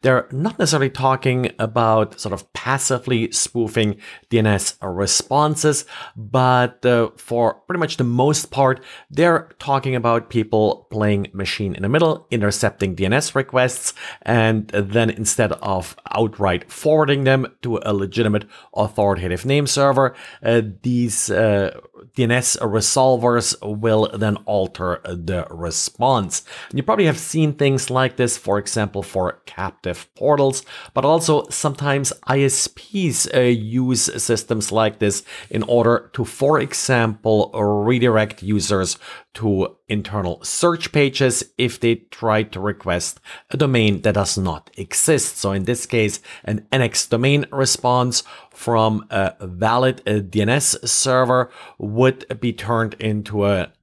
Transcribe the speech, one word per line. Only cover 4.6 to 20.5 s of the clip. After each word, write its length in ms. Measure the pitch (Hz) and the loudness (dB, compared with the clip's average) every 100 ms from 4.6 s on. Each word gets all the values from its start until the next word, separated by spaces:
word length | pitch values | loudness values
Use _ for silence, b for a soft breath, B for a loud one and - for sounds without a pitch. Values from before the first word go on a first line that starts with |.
| - - | 0 -8
responses, 1000 | 98 90 98 - - 135 151 151 151 143 - B B - | -8 -4 -2 -2 0 0 2 2 0 0 -4 B B -16
but, 680 | 107 131 127 127 123 - | -4 2 4 4 2 0
uh, 260 | 123 120 117 - | 2 2 2 -4
for 380 | - 117 117 | -6 0 0
pretty 240 | - _ 180 | 0 _ -4
much 180 | 160 - | -4 -2
the 80 | |
most 460 | 123 120 135 151 - | -2 2 2 2 -2
part, 340 | - 135 127 B B B | 0 2 2 B B B
they're 400 | 143 170 160 165 _ | 2 4 2 -2 _
talking 340 | - 135 135 | -2 -2 0
about 360 | 127 117 117 - | -2 2 0 0
people 580 | 117 107 110 107 - _ | -4 0 2 2 0 _
playing 380 | 107 107 104 98 | -2 0 0 -2
machine 440 | 95 95 - 101 85 | -8 -8 -4 -6 -4
in 60 | |
the 60 | 98 | 0
middle, 380 | 143 165 156 _ | 2 2 0 _
intercepting 640 | 120 104 104 107 - 98 87 | -2 0 0 -2 0 -4 0
D 100 | 95 | 0
N 60 | |
S 240 | 127 151 - | 0 0 -4
requests, 580 | 135 127 127 127 - - B B | -2 0 0 0 -8 -10 B B
and 460 | - 117 110 110 107 | 0 2 4 2 -2
then 420 | 101 98 107 113 | -4 0 0 0
instead 420 | 107 107 - 110 | -2 -4 0 -2
of 440 | - 101 95 87 - - | -2 -4 -4 -6 -14 -8
outright 600 | 98 113 101 98 90 - | -2 -2 0 0 0 -4
forwarding 520 | - 151 156 151 139 | -4 2 2 4 2
them 240 | 135 135 127 _ | 4 2 0 _
to 160 | 127 107 | -6 -4
a 120 | - | -2
legitimate 520 | 101 95 113 110 107 - B B | -2 -2 0 2 0 -2 B B
authoritative 720 | - 104 - 101 95 90 87 127 | -2 -2 2 0 0 -2 -4 0
name 200 | 143 139 | 0 0
server, 480 | - 139 135 135 B B B | 2 2 4 2 B B B
uh, 180 | - | 2